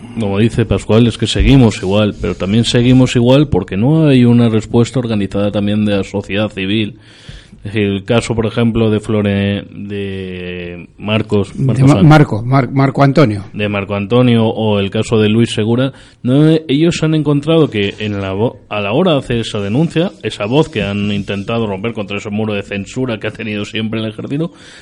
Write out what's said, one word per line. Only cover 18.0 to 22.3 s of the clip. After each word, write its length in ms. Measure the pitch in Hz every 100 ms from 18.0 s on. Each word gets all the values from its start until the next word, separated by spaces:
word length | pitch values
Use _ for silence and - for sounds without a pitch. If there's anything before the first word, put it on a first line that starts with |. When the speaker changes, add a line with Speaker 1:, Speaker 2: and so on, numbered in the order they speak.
| 107 101
Speaker 1:
la 120 | 95
vo-, 260 | 95 123 - -
a 120 | 107
la 120 | 101
hora 200 | 131 185
de 60 | 143
hacer 200 | - 120
esa 200 | 110 104
denuncia, 540 | 98 123 165 160 190 -
esa 240 | 110 - 104
voz 220 | 139 -
que 140 | 110
han 260 | 98 101 104
intentado 560 | 101 98 101 101 117 107
romper 280 | 95 117
contra 240 | 110 98 101
ese 120 | 107